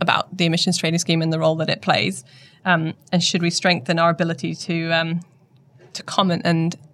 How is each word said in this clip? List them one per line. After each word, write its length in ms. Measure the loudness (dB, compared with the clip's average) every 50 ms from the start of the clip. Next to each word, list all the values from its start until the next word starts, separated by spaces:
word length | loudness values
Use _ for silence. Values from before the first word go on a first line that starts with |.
about 340 | 0 2 2 0 0 -4 -2
the 120 | 0 0
emissions 320 | 2 2 2 0 0 0 0
trading 220 | 0 0 0 0
scheme 200 | 0 0 0 0
and 120 | 2 0 0
the 60 | 2
role 160 | 2 2 2
that 120 | 2 0 -2
it 140 | -4 -4 0
plays? 420 | 0 2 2 2 0 -4 -6 -12 -18 -20 -20 -20 -20 -20 _ _
Um, 300 | 0 2 2 2 -2 -4 -8 _ -2
and 120 | 0 0 2
should 200 | 2 0 0 0
we 80 | 0
strengthen 480 | -2 0 0 0 0 0 0 -2 0 2
our 100 | 4 2
ability 440 | 2 2 -2 -4 -4 -4 -6 -6 -6
to, 360 | -8 -6 -6 -4 -4 -2 -2 0
um, 280 | -2 0 -2 -4 -4 -6 -10 _ _ _ _ _ _ _ _ _ -20 -20 -18 _
to 80 | -14 -12
comment 380 | -4 0 0 2 2 2 0 2
and 300 | 0 2 2 0 -2 -2 -6 -14 -20